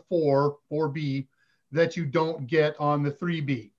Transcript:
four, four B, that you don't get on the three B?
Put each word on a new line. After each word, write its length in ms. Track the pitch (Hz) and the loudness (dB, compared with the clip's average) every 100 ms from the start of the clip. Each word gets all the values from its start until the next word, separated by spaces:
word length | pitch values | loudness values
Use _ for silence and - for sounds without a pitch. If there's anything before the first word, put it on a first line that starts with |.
| - | -2
four, 480 | 175 147 139 147 143 - | 0 4 4 2 -2 -6
four 220 | 151 151 | -4 -2
B, 380 | 151 143 135 131 _ _ _ _ | -2 -4 -4 -6 _ _ _ _
that 240 | 151 165 175 | 0 0 0
you 100 | 143 | -2
don't 400 | 160 160 156 120 | 0 0 -2 0
get 280 | 156 151 151 | 2 2 2
on 240 | 147 147 | 0 2
the 80 | 143 | 0
three 300 | 143 175 160 | -4 -4 -4
B? 300 | 143 123 104 | -2 -4 -6